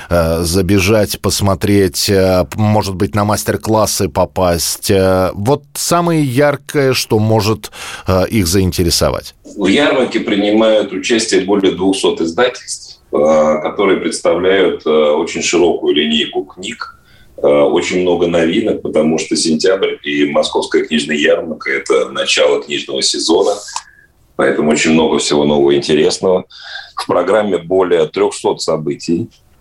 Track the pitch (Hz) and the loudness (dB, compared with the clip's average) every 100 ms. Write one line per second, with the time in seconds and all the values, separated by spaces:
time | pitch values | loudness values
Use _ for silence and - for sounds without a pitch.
0 | - 87 82 82 85 92 87 101 92 110 | -2 0 0 0 0 0 2 2 2 2
1 | 101 - 104 - 101 95 101 101 95 - | 0 -2 -4 -2 -2 0 2 2 2 0
2 | - 98 95 92 87 - 107 107 104 92 | 0 2 4 2 0 -2 0 2 0 -4
3 | 101 107 104 104 - 104 - 110 101 - | -2 0 0 -2 -2 -4 0 0 0 0
4 | 95 95 90 - 92 85 - - - 98 | -2 -2 -2 0 0 0 -2 -6 0 2
5 | 95 92 92 - 101 143 - - - 175 | 4 2 0 -2 -2 -2 -2 -10 -2 0
6 | 175 160 143 123 147 143 - 151 135 127 | 2 0 0 2 2 0 -4 0 2 0
7 | - 113 107 110 104 107 - - - - | 0 0 2 2 2 -2 -6 -16 -14 -12
8 | - 92 90 110 87 98 92 85 85 - | 0 0 2 0 0 2 0 0 0 2
9 | 76 64 - - - - 95 113 147 135 | 0 -2 -8 -20 -20 -4 0 2 2 2
10 | 117 113 98 101 104 110 110 107 98 92 | 0 -2 -2 0 2 4 4 4 0 -4
11 | - 113 110 95 95 101 95 85 95 95 | -2 0 2 0 2 2 2 0 0 0
12 | 90 82 82 82 123 - - - - - | 0 0 -4 0 -2 -2 -12 -14 -14 -20
13 | _ 73 73 - - - - - 98 85 | _ 0 2 4 2 0 -4 -2 2 2
14 | 85 - 90 85 92 98 90 - 78 78 | 0 -2 0 2 2 2 2 0 0 2
15 | 76 76 82 85 - 85 85 - - - | 2 2 -2 -4 -2 2 2 2 0 0
16 | 233 226 - - - - 185 - - - | 0 0 -2 -6 -8 -12 -12 -10 -14 -16
17 | _ - - - - - 95 71 - 92 | _ -20 -20 -2 0 2 2 0 0 -2
18 | 90 85 87 85 82 101 110 - - - | 0 0 0 0 0 0 -2 -4 -2 0
19 | 78 80 - - 82 78 92 95 85 - | 0 0 -2 -2 0 0 0 0 -2 -4
20 | 73 73 71 73 - - - - - 78 | -6 -2 0 0 0 -2 -2 -2 0 -2
21 | - 76 78 - 80 78 - - - - | -2 -2 2 0 -2 -8 -6 -6 0 0
22 | - - - - - 71 - 71 - 67 | 0 -4 -2 2 2 2 -2 -8 -6 -4
23 | 65 - - 87 98 104 - - - _ | -2 -2 0 2 2 -2 -8 -14 -14 _
24 | _ _ _ - - - 76 78 80 80 | _ _ _ -4 -2 0 0 0 2 2
25 | 78 73 - 73 73 73 69 71 71 76 | 2 0 0 0 2 2 4 2 2 2
26 | 87 - 92 92 - - - - - - | 2 0 0 0 -2 -16 -16 -16 -14 -12
27 | - 90 87 107 104 87 82 92 92 87 | -2 -2 2 0 2 -2 0 0 2 2
28 | 78 - 101 - 107 85 - 80 76 71 | 0 0 -2 0 -4 -4 -2 -4 -4 -6
29 | - 85 117 _ _ _ | -4 -4 -4 _ _ _